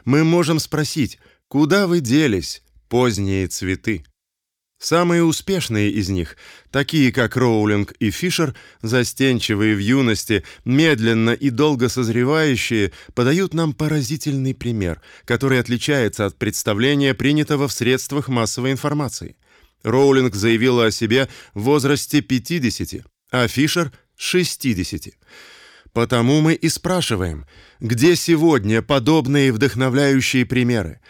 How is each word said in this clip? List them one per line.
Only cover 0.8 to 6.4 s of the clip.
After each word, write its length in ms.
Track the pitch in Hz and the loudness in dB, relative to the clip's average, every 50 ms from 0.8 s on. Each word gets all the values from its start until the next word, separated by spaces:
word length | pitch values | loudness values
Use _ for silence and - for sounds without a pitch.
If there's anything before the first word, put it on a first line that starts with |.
| 151 - - 160 123 101 - - _ _ _ _ _ | -4 -4 -2 -4 -4 -4 -4 -14 _ _ _ _ _
«Куда 400 | _ - 139 156 143 185 202 202 | _ 0 0 2 4 4 2 2
вы 140 | 170 175 175 | 2 0 0
делись?» 640 | 131 110 127 156 160 135 101 90 78 - - - _ _ _ _ _ _ 113 | 2 2 2 2 4 2 0 0 -2 -6 -12 -14 _ _ _ _ _ _ 0
Поздние 540 | 123 127 123 101 104 101 98 98 95 95 | 2 2 2 0 -2 -2 -2 -2 -2 -2
цветы. 580 | 87 - - 98 92 92 90 - 113 107 82 - _ _ _ _ _ _ _ _ _ _ _ _ _ _ | -4 -6 -6 -4 -4 -4 -4 -4 -6 -6 -6 -8 _ _ _ _ _ _ _ _ _ _ _ _ _ _
Самые 460 | _ - - 156 170 175 170 170 170 170 | _ -4 0 0 2 2 2 2 4 2
успешные 680 | 160 147 - - - 196 175 - - 113 104 104 101 | 2 0 -2 -4 -4 -4 -4 -2 -2 -2 0 0 0
из 200 | - 110 95 90 | 0 -2 -2 -2
них, 280 | 98 90 82 - - - | -2 -4 -4 -6 -10 -18